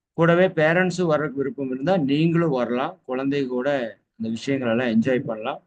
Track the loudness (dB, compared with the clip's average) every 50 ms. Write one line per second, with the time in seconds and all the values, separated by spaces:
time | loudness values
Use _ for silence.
0 | _ _ -2 2 4 4 6 6 4 2 2 2 2 4 4 2 2 0 0 0
1 | 0 0 2 0 0 -2 -4 -4 -4 -4 -4 -6 -6 -6 -6 -4 0 0 0 2
2 | 2 0 2 2 2 2 2 2 2 2 0 0 0 -2 -2 -2 -4 -4 -8 _
3 | -10 -8 -6 -4 -2 -2 -2 -2 -2 -2 -4 -4 -2 -2 -2 -2 -4 -6 -10 _
4 | _ _ _ -8 -6 -6 -6 -6 -2 -2 -2 -2 0 0 0 0 0 2 2 2
5 | 4 4 2 0 -2 -4 -8 -6 -6 -8 -8 -8 _